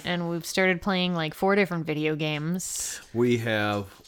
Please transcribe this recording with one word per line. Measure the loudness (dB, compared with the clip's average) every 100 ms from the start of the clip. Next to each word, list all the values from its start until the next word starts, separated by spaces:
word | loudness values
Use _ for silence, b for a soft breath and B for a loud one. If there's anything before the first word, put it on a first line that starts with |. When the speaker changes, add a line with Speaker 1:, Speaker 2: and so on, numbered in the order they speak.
Speaker 1:
and | -4 -2 -2
we've | -4 -4
started | 2 2 2
playing, | 0 0 2 0
like, | -2
four | 0 2 4
different | 2 0
video | -2 0 0
games. | 0 -2 -2 -2 -4 -4 -6 -6 -10 -4
Speaker 2:
We | 2 2 2
have, | 2 0 0 -2 -4 -12